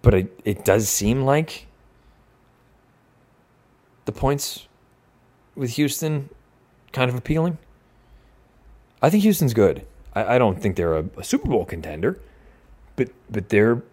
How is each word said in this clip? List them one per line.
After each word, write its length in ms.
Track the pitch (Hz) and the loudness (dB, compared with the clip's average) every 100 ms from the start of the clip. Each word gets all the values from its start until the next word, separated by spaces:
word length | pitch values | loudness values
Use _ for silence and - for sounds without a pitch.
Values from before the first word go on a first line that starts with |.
But 140 | - | 6
it, 260 | 101 95 - | 4 0 -6
it 200 | - 101 | -6 -2
does 240 | - 101 104 | 2 2 2
seem 360 | - 101 127 | -2 0 0
like 420 | 135 147 160 - - _ _ _ _ _ _ _ _ _ _ _ _ _ _ _ _ _ _ _ _ _ _ _ - | 2 2 0 -8 -20 _ _ _ _ _ _ _ _ _ _ _ _ _ _ _ _ _ _ _ _ _ _ _ -12
the 60 | |
points 540 | 107 135 143 - - - _ _ _ _ _ _ _ _ | -4 -2 -2 -6 -12 -18 _ _ _ _ _ _ _ _
with 180 | - 127 | -8 -6
Houston 580 | 120 147 127 160 151 139 - _ _ _ _ _ | -2 -2 -2 -4 -4 -8 -18 _ _ _ _ _
kind 180 | - 127 | -4 -2
of 60 | 123 | -2
appealing. 420 | - 156 170 160 _ _ _ _ _ - _ _ _ _ - - _ _ | -4 -2 -2 -4 _ _ _ _ _ -20 _ _ _ _ -20 -20 _ _
I 80 | 143 | 2
think 140 | 208 | 4
Houston's 300 | 208 202 143 | 4 2 2
good. 300 | 113 95 - - - - | 4 4 2 -8 -20 -10
I, 220 | - 104 123 | -6 0 2
I 20 | |
don't 220 | 117 90 | 2 2
think 160 | 104 90 | -4 -2
they're 200 | 85 80 | -2 -2
a, 80 | 78 - | -4 -10
a 60 | |
Super 240 | - 277 - | -4 -4 0
Bowl 180 | 120 87 | -2 -2
contender, 520 | 85 78 78 101 - - - - - _ - - - | -10 -12 -4 -4 -4 -14 -20 -20 -20 _ -20 -20 -6
but, 140 | 127 - _ | -6 -6 _
but 220 | 110 92 | -10 0
they're 320 | - 113 117 - | 2 4 2 -4